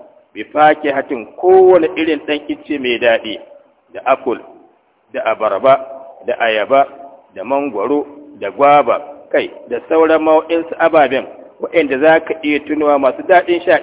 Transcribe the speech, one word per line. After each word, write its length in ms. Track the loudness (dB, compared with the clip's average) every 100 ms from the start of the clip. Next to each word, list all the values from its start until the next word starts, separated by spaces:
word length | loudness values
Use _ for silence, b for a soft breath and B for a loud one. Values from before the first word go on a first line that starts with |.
| -20 _ _
"bi 100 | -16
fakihatin", 840 | -8 2 2 2 -2 -4 -6 -10 -10 -4
kowane 520 | 4 6 6 6 2 -2
irin 240 | -4 -4 -4
ɗan 140 | -8 -6
icce 300 | -12 -8 -6
mai 200 | -4 0
daɗi, 400 | 2 0 -2 -14 -16 -20 _ _ _
da 60 | -8
apple, 360 | -2 -2 -2 -8 -10 -20 _ _ _ _ _
da 60 | -6
abarba, 500 | -4 -2 -2 0 2 2 0 -16 -20 -12 -8
da 80 | -2
ayaba, 480 | -2 -2 0 0 0 -6 -20 -20 _
da 100 | -16
mangwaro, 640 | -6 -4 -4 -6 -4 -4 -4 -16 -20 -12
da 120 | -12
gwaba, 520 | 0 4 4 2 -2 -6 -18 -6
kai, 200 | -4 -4 -12 -12
da 120 | -12 -2
sauran 340 | 0 2 2
mau'insu 500 | 2 0 0 -6 -6 -2
ababen, 480 | 0 2 2 -2 -8 -18 -20 _
waɗanda 380 | -4 -2 -2 2
za 200 | 2 2
ka 140 | 0 -8
iya 180 | -4 -4
tunowa 380 | -4 -2 0 2
masu 240 | 0 -2
daɗin 380 | 2 2 2 -4
sha 180 | 0 0